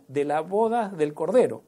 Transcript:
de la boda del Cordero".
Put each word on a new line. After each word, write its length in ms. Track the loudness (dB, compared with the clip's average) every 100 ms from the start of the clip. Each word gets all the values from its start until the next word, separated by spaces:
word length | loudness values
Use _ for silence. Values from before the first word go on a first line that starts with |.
| -6
de 180 | -2 0
la 160 | -2
boda 480 | -2 0 2 0 -2
del 240 | -2 -2
Cordero". 500 | -2 0 4 2 0